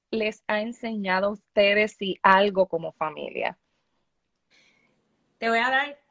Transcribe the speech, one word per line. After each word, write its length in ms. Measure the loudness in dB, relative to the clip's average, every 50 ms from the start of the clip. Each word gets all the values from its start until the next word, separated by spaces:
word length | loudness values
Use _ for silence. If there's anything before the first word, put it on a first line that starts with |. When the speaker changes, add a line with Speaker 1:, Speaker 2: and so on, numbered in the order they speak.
| _ _
Speaker 1:
les 320 | -4 -2 -2 -4 -4 -6 _
ha 140 | -4 -4 -2
enseñado 640 | -4 -6 -8 -10 -10 -8 -6 -4 -2 -2 0 0 0
a 40 | -2
ustedes 640 | -4 -6 _ _ 0 2 4 4 4 2 2 0 -2 -6
y 200 | -6 -6 -2 2
algo 460 | 4 6 6 6 4 2 2 0 0 0
como 240 | -2 -6 -8 -10
familia? 640 | -8 -8 -8 -8 -8 -10 -12 -10 -8 -8 -6 -6 -8 _ _ _ _ _ _ _ _ _ _ _ _ _ _ _ _ _ _ _ _ _ _ _ _ _ _ _ _ _ _ _ _ _ _ _ _ _
Speaker 2:
Te 100 | -4 -2
voy 100 | 0 0
a 80 | 0
hablar 320 | 0 0 0 -2 -4 -8 -16 _ _